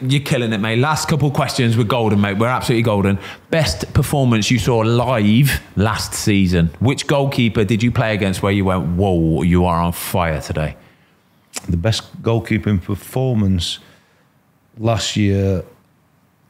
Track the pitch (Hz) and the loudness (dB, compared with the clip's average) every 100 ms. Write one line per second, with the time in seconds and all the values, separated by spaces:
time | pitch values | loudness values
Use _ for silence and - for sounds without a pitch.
0 | 131 139 139 135 117 110 110 113 147 151 | -2 -2 0 -2 0 -2 0 0 0 0
1 | - 156 143 147 127 - 117 117 110 123 | -2 0 0 0 -2 0 2 2 0 0
2 | 110 101 101 98 117 127 - 117 117 104 | 2 2 0 0 0 0 0 0 2 2
3 | 98 98 - - - 165 139 - - - | 0 -2 -6 -18 -4 -2 0 -4 -2 -2
4 | 135 147 127 113 101 120 131 117 110 120 | 0 0 2 2 2 0 2 2 2 2
5 | 120 123 104 113 139 - - 92 110 98 | 0 2 4 4 4 0 -6 -2 0 -2
6 | - - 110 98 92 87 82 - 117 139 | -6 -4 0 2 4 2 0 0 -2 0
7 | - 143 139 - 117 120 98 110 120 113 | 0 0 0 0 0 0 0 0 0 0
8 | 113 107 98 92 101 101 95 92 76 87 | -2 0 -2 -2 0 0 0 0 -2 0
9 | 98 87 80 78 85 90 90 85 85 - | 2 2 2 2 2 2 2 0 -2 -4
10 | - 98 82 76 - 76 76 - - _ | -4 -2 -2 -2 -6 -6 -6 -8 -20 _
11 | _ _ _ _ _ - - 85 110 - | _ _ _ _ _ -14 -4 -2 0 -2
12 | - - 117 113 - 107 107 98 - 98 | -6 -6 -2 -2 0 -2 0 -2 -2 -8
13 | - 131 131 110 98 92 - - - _ | -6 -4 -2 0 0 0 -2 -8 -14 _
14 | _ _ _ _ _ _ _ - 110 107 | _ _ _ _ _ _ _ -6 -2 -2
15 | - - 101 98 98 90 - - _ _ | -2 0 2 2 0 -2 -6 -20 _ _
16 | _ _ _ _ | _ _ _ _